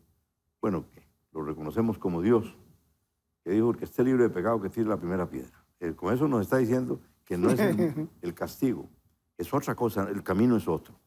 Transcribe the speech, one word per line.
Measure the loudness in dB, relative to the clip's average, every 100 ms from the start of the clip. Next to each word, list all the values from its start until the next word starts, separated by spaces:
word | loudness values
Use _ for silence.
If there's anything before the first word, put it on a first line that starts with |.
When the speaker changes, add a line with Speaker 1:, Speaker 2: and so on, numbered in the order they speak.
| _ _ _ _ _ _
Speaker 1:
bueno, | -4 -4 -6
que | -16 -20 _ _
lo | -8
reconocemos | -8 -8 -4 0 0 0
como | -2 0
Dios, | 4 2 2 -10 -20 _ _ _ _ _ _ _
que | -2
dijo, | 2 2
"El | 0
que | -4
esté | 0
libre | 2 4
de | 4
pecado, | 2 0 -2
que | -2
tire | -2 -2
la | -2
primera | -2 -2 -4
piedra". | -8 -12 _ _ -10
Eh, | -8
con | -4 -2
eso | 0 2
nos | 0
está | 2 2
diciendo | 2 0 -2 -6 -10 _
que | -8 0
no | 2
es | 4
el, | 2 2 0 -2 -8
Speaker 2:
<laughs> | -8
Speaker 1:
el | -10
castigo, | -8 -10 -2 -2 -2 -8 _ _ _ _ -10
es | -4
otra | -2 -2 -2
cosa, | 0 0 -2
el | -4
camino | 0 4 4 4
es | 2
otro, | -2 -4 -20